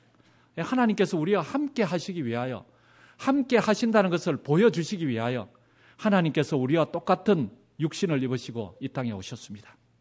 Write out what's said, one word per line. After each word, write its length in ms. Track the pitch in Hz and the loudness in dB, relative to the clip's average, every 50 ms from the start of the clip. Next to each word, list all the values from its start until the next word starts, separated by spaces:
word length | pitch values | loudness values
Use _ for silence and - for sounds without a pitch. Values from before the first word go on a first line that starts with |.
| _ _ _ _ _ _ _ _ _ _ _ - | _ _ _ _ _ _ _ _ _ _ _ -8
하나님께서 580 | 165 - 254 254 247 220 202 - 190 - - | -6 -2 0 2 2 2 2 2 2 0 0
우리와 240 | 160 151 190 208 190 | 0 0 2 2 0
함께 420 | 156 - - 277 302 277 - 240 208 | 0 -2 -2 -4 -4 -2 -2 -2 -2
하시기 440 | 151 175 175 - - 180 175 139 | 0 -2 -4 -4 -6 -6 -6 -4
위하여, 400 | 117 117 120 123 131 123 95 - - _ _ _ _ _ - - - _ | -4 -4 -4 -4 -4 -6 -8 -12 -16 _ _ _ _ _ -20 -20 -20 _
함께 400 | - - 269 269 285 254 - 247 | -6 0 0 2 2 2 4 2
하신다는 540 | 220 - 220 208 - 247 226 220 220 190 185 | 4 4 4 2 2 2 2 4 4 4 4
것을 260 | 170 170 - 180 151 | 2 0 0 -2 -4
보여주시기 720 | - - - 147 165 226 240 143 165 160 - 214 170 165 139 | -2 0 2 4 6 6 6 4 2 -2 -4 -4 -4 -2 -2
위하여 420 | 117 113 113 123 127 120 98 - _ _ _ _ _ _ _ - _ | -2 -2 -2 -2 -4 -4 -6 -10 _ _ _ _ _ _ _ -20 _
하나님께서 640 | - - 214 202 190 170 156 127 160 143 - 160 135 | -4 0 2 2 4 2 2 2 0 0 0 0 0
우리와 340 | 127 127 156 170 151 - - | 0 2 2 2 2 0 -2
똑같은 580 | 165 - - 185 185 - 220 202 160 123 98 - - _ _ _ - | -2 0 0 0 2 2 2 2 2 2 -2 -6 -12 _ _ _ -4
육신을 420 | 151 156 - - 202 175 151 135 127 | -4 -4 -2 -2 -2 0 0 0 0
입으시고 540 | 123 127 120 - - 110 120 104 90 - - | 0 -2 -4 -6 -8 -8 -8 -8 -10 -10 -10
이 80 | 131 131 | -10 -8
땅에 220 | - 139 127 120 107 | -6 -6 -6 -4 -6
오셨습니다. 640 | 95 92 - - - - - 104 104 - - - _ _ _ _ _ | -8 -8 -10 -12 -14 -14 -14 -16 -18 -18 -20 -20 _ _ _ _ _